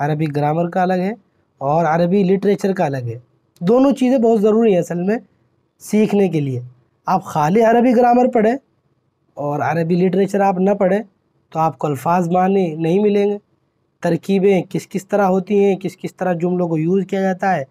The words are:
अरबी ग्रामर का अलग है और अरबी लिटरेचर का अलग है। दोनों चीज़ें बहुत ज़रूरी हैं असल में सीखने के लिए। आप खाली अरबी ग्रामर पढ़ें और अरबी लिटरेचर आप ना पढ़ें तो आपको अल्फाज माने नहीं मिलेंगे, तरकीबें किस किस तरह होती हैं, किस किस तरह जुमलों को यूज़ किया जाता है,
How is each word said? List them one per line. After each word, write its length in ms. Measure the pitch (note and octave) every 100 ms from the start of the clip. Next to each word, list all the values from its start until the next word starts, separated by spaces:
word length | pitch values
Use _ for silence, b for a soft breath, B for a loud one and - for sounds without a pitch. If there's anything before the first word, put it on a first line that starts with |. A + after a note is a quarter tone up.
अरबी 280 | C#3+ D3+ D#3
ग्रामर 420 | C#3+ D3 D#3 F3
का 120 | F3+
अलग 180 | F3+ F#3
है 160 | F#3 A#3 _ _ _ _
और 260 | C#3 D#3 E3
अरबी 380 | E3 F3 G3
लिटरेचर 480 | F#3+ G3 G3 G3 G3
का 140 | F#3+ D#3+
अलग 220 | C#3 A#2+
है। 140 | A2+ - _ _ _
दोनों 320 | F3 A#3+ C4+
चीज़ें 280 | C4+ B3 C4+
बहुत 180 | A3+ A3+
ज़रूरी 320 | G#3 G#3+ A#3
हैं 80 | F#3
असल 200 | E3 F3
में 200 | F3+ A3+ - _ _ _ _ _
सीखने 460 | - G#3 G#3+ G3+ G3
के 120 | D#3+
लिए। 240 | C#3+ B2 B2 - _ _ -
आप 160 | F3+ -
खाली 340 | E3 D3+ G3+
अरबी 300 | A3+ A#3 B3
ग्रामर 340 | A#3 A#3+ A#3+ B3
पढ़ें 280 | B3 G#3+ C4+ - _ _ _ _ _ _ -
और 240 | C#3+ C#3+
अरबी 340 | B2+ D#3+ E3 F3+
लिटरेचर 460 | F#3 F3+ G3 G3
आप 160 | G3 F#3
ना 140 | F#3 G3+
पढ़ें 260 | F#3+ G3 A3+ _ _ _ _
तो 60 | D#3+
आपको 280 | D#3+ - D#3+
अल्फाज 400 | C#3 E3+ F3 E3+
माने 440 | F3+ F#3 G3 F3+ D#3
नहीं 240 | E3 F3+
मिलेंगे, 380 | G#3 G3+ G3+ G#3 - _ _ _ _ _
तरकीबें 600 | F3 E3+ - G3 F#3+ F#3+
किस 220 | F#3+ F3 -
किस 220 | G3 -
तरह 180 | G3+ G3
होती 320 | F#3+ F#3 G3+
हैं, 180 | G3+ F#3
किस 180 | F3+ -
किस 200 | F3+ -
तरह 160 | F#3
जुमलों 340 | F3 F3 F3+ F3
को 100 | E3
यूज़ 260 | D#3+ F#3+ F#3
किया 160 | G3
जाता 280 | F#3+ F3+ G3
है, 160 | F3 C3